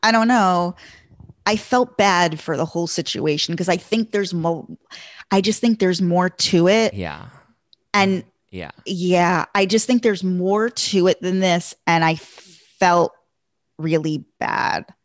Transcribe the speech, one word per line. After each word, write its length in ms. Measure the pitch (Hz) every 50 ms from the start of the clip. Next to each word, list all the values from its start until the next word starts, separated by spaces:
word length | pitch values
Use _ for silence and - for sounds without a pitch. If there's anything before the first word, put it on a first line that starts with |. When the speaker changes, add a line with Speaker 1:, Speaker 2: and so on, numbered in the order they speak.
| -
Speaker 1:
I 80 | 220
don't 160 | 226 226 226
know. 480 | 233 254 240 202 185 180 175 175 175 180 - - - - - _ _ - _ - - - _ _
I 120 | 202 214
felt 400 | 214 - - 247 247 247 247 -
bad 420 | - 202 202 185 175 175 165 156 151
for 160 | - - 160
the 100 | 127 156
whole 220 | 160 - 170 170
situation 680 | 160 - - 160 - - - - 156 147 143 - - -
'cause 100 | 156 180
I 100 | 180 175
think 340 | - - - - 226 226 220
there's 220 | - 208 202 180 180
mo-, 440 | 170 160 165 170 156 - - 160 _ _ _ - - - - - - - _
I 100 | - 196
just 180 | 185 214 220 -
think 200 | - 240 226 214
there's 220 | 196 180 185 170
more 280 | 190 175 175 180 180 180
to 380 | - - - - - 170 170 180
it. 240 | 202 226 226 - -
Speaker 2:
Yeah. 320 | 101 90 80 73 76 - 123 - - _ _ _ _ _ _ _ _ _ _ -
Speaker 1:
And 300 | 208 196 196 190 180 - _ _ _ _ _
Speaker 2:
Yeah. 200 | - 92 85 - - - _
Speaker 1:
yeah, 600 | - - 175 180 180 180 175 175 175 180 165 - - _
I 100 | 202 196
just 220 | 185 202 226 -
think 160 | - 254 240 240
there's 200 | 233 202 180 185
more 460 | 185 185 180 180 190 202 208 220 240
to 380 | 240 - - - - 196 175
it 140 | 185 - -
than 180 | - 185 185 190
this. 340 | 190 185 170 175 - - - _ _
And 180 | - 170 165 165
I 100 | 165 165
felt 960 | 156 - - - - - 185 175 - _ _ _ _ 190 180 175 175 170 - - _ _ _ _ _ _ _ _ _ _ _ _ -
really 440 | 156 165 160 160 156 160 156 - - _ _ _
bad. 460 | - - - - - - - - - - - _